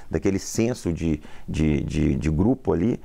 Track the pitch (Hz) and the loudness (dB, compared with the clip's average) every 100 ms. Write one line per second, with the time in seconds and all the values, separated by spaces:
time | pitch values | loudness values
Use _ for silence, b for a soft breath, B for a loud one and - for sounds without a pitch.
0 | B 80 101 95 - - 113 123 95 78 | B -2 0 0 -2 0 0 0 -4 -2
1 | 82 76 - B B - 78 73 - 76 | 0 -2 -4 B B 0 2 2 0 0
2 | 73 67 69 76 104 127 - 82 101 - | 2 2 0 2 2 2 0 0 2 -2